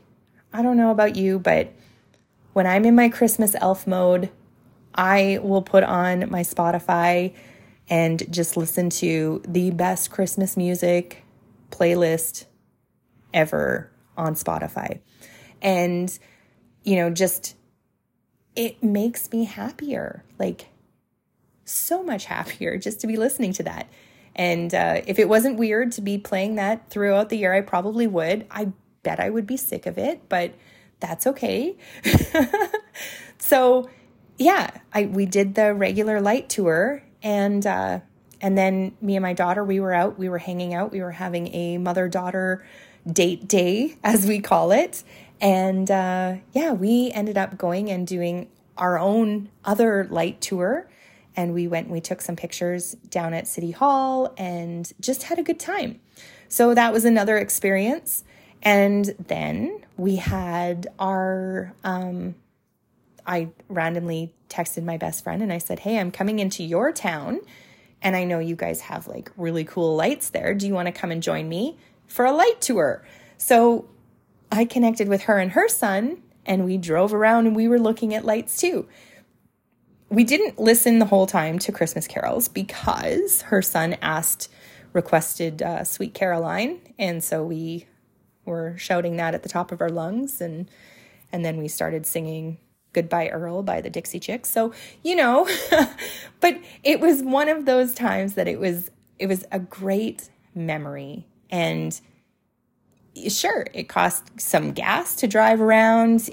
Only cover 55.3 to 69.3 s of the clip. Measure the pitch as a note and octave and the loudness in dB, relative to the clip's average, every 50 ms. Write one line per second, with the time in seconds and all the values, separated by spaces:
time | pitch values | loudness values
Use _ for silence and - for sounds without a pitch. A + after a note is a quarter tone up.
55.3 | E4+ E4+ D#4+ - E4 - - E4 G4 G4+ C#4+ A#3 A#3 - _ _ _ - - - | -4 -4 -2 -2 -4 -6 -4 -8 -6 -6 -6 -6 -10 -12 _ _ _ -20 -20 -20
56.3 | - - - - - - A#3 A#3+ A#3+ A#3+ A#3 A#3 G#3+ A3+ A3+ A#3 A3+ A3 G3+ A3 | -20 -20 -14 -4 2 4 6 6 6 6 6 4 4 4 4 6 6 6 4 4
57.3 | G#3+ G#3 G3+ - - - - G3 G3 F#3+ G3+ A3+ D4 F4 - - - - - _ | 2 2 0 0 -2 0 0 2 2 2 2 0 -2 -4 -4 -6 -6 -6 -8 _
58.3 | - - - _ _ - - G#3+ G#3 G3+ G3 G3+ G3+ G3+ G3+ G3+ - - E3+ - | -20 -20 -20 _ _ -2 2 4 6 6 6 6 4 2 0 0 -4 -8 -6 -6
59.3 | E3 E3 D3+ D3+ D#3 F#3+ A#3 E4+ G#4+ G#4 - _ _ - F3+ G3 F#3+ F3+ - - | -6 -4 -4 -4 -4 -4 -4 -6 -6 -8 -14 _ _ -4 -2 0 0 0 0 -2
60.3 | G3 F#3+ F3+ F3 E3+ F3 F3 F3 F3 F3 F3 - - - F#3+ F#3+ G3 F#3+ F#3 F#3+ | -2 -2 -2 -4 -4 -2 -2 -2 -4 -6 -8 -12 -8 -6 -4 -2 -2 0 0 -2
61.3 | F#3+ F#3+ F#3 F#3 F#3 F#3+ F#3 F#3 - _ - F#3+ F#3 F#3 F#3 F3+ F3+ F3+ F3 F#3 | -2 -4 -4 -6 -6 -6 -8 -8 -12 _ -8 -6 -4 -4 -6 -6 -6 -8 -8 -10
62.3 | E3+ _ _ _ _ _ _ _ _ _ _ _ _ _ _ _ _ _ - F3 | -10 _ _ _ _ _ _ _ _ _ _ _ _ _ _ _ _ _ -8 -6
63.3 | F3+ E3+ E3 E3 - _ - - G3 E3+ D#3+ E3 E3+ F3 F3 E3+ E3 D#3+ E3 E3 | -4 -4 -4 -6 -10 _ -14 -8 -4 -4 -2 -2 -2 -4 -4 -4 -4 -6 -6 -8
64.3 | _ _ _ - - - E3 - - E3 E3 E3+ E3 E3 E3 E3 E3 - - F3 | _ _ _ -12 -8 -6 -6 -6 -6 -8 -6 -6 -6 -6 -6 -6 -6 -8 -8 -6
65.3 | E3 G3 A3+ G3 E3+ E3+ - - F3 - - G3+ A3+ G#3+ F3+ F3+ - - G3 G#3 | -6 -4 -4 -4 -4 -6 -6 -8 -8 -6 -4 -4 -2 -2 -2 -4 -4 -4 -4 -2
66.3 | A3 G#3+ G3 F#3+ - - E3+ E3 E3 F#3 B3 D#4 E4 - - F3+ D#3+ D3 C#3+ F3+ | -2 -2 -2 -4 -4 -6 -6 -2 -2 0 0 0 -2 -4 -6 -6 -6 -6 -6 -6
67.3 | B3 G4 A4 - - - - _ _ _ _ _ _ _ - F#3+ F#3 F#3 F3+ F3+ | -8 -8 -8 -12 -20 -20 -20 _ _ _ _ _ _ _ -2 -2 0 0 -2 -2
68.3 | F3 E3 E3 E3 E3+ E3 - E2+ E3 - - - - - - - - - - - | -2 -2 -4 -4 -6 -6 -4 -6 -6 -6 -8 -10 -12 -12 -12 -12 -14 -14 -14 -16